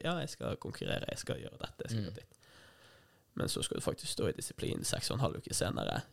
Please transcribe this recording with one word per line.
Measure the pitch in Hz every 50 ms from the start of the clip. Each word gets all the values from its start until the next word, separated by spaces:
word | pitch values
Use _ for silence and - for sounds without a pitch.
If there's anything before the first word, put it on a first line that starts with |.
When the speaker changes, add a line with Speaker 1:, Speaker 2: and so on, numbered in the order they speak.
| -
Speaker 1:
"Ja, | 165 180 165
jeg | 147 -
skal | - - - - -
konkurrere, | - - - - - - 50 - - - -
jeg | - -
skal | - - -
gjøre | - - - - -
dette, | - - - - -
jeg | 143
skal | 113 110
Speaker 2:
Mm. | 101 -
Speaker 1:
gjøre | 107
ditt." | - - - - - - - - - - - - - - - - - - - - - _ _ -
Men | - -
så | - - - -
skal | - -
du | -
faktisk | - - - - - - -
stå | - - 80
i |
disiplin | - - - - - - - - - - -
seks | - - - - -
og | -
en | 127
halv | 131 85 -
uke | - - - -
senere, | - - 95 - - 53 - - - - -